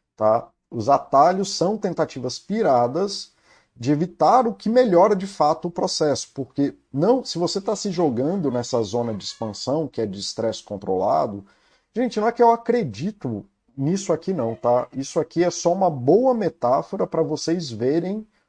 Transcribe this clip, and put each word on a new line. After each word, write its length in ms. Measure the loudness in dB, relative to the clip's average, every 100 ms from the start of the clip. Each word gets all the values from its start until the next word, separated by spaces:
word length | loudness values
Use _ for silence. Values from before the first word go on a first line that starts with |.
| _ _
tá? 320 | 2 2 0 _ _
Os 180 | -6 2
atalhos 680 | 2 4 4 4 4 -2
são 240 | -2 -2 -2
tentativas 600 | -4 -2 -4 -4 -8 -10
piradas 920 | -8 -2 2 4 2 0 -4 -6 -14 _ _ _ _ _
de 160 | -2
evitar 540 | 0 0 2 4 4 2
o 80 |
que 140 | -2 0
melhora 460 | 2 4 6 6
de 120 | 4 -2
fato 420 | 0 0 2 -4
o 20 |
processo, 580 | -4 -4 0 0 0 -4
porque 400 | -10 -8 -2 -2 -4 _
não, 320 | 0 2 2
se 140 | 0 -4
você 220 | -2 -2
tá 160 | -4 -4
se 140 | -4
jogando 600 | 0 0 0 -2 -2 -2
nessa 320 | -2 -2 -2
zona 320 | -2 -2 -4
de 100 | -6
expansão, 640 | -10 -10 -10 -8 -4 -4 -4
que 140 | -4
é 60 | -6
de 120 | -6
estresse 440 | -10 -4 -4 -6
controlado, 840 | -10 -10 -4 -2 0 0 -2 -6 -14 _ _ _ _
gente, 240 | -6 -4 -2
não 80 | -2
é 60 |
que 100 | 4
eu 80 | 4
acredito 920 | 4 0 -2 -2 -6 -8 -8 -8 -8 -10 _ _ -4
nisso 360 | -2 -2 -2
aqui 200 | -4 -2
não, 220 | -4 -4 -2
tá? 320 | 2 2 0
Isso 280 | -6 -4 -4
aqui 240 | -2 0
é 60 | 0
só 220 | 2 0
uma 180 | 2 0
boa 420 | 2 4 6 6
metáfora 760 | 2 -2 -2 0 2 0 -4 -4
pra 160 | -2
vocês 480 | -2 -2 -2 -2 -4
verem 560 | -4 0 0 -2 -6 -10 _